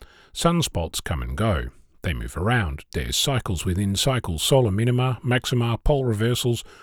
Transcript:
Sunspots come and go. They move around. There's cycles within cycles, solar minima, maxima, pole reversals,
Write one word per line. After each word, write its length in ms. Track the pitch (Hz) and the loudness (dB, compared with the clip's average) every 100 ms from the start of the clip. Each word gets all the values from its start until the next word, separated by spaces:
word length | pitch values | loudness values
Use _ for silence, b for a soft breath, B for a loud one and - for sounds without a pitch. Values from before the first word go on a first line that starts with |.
| B B B | B B B
Sunspots 680 | - 170 170 143 - 80 - | -2 0 2 0 -2 -4 -6
come 200 | - 76 | -4 -4
and 160 | 60 67 | -4 -2
go. 320 | 110 82 62 - - _ | 0 0 -2 -10 -20 _
They 120 | - | -6
move 220 | 65 57 - | -6 -6 -4
around. 480 | 104 123 87 71 - | 0 2 0 -4 -8
There's 240 | - 60 - | -6 -4 -2
cycles 480 | - 131 - 85 | 0 0 -2 -2
within 320 | 95 90 101 98 | -2 0 0 0
cycles, 480 | - 127 - 80 | 0 0 -2 -2
solar 280 | - 139 120 | 4 4 4
minima, 480 | 95 120 123 127 120 | 2 2 2 0 -2
maxima, 540 | 123 123 - 123 117 113 | 0 0 0 0 0 0
pole 260 | - 143 | 2 2
reversals, 640 | 131 104 113 123 123 117 B B | 2 0 0 0 0 -2 B B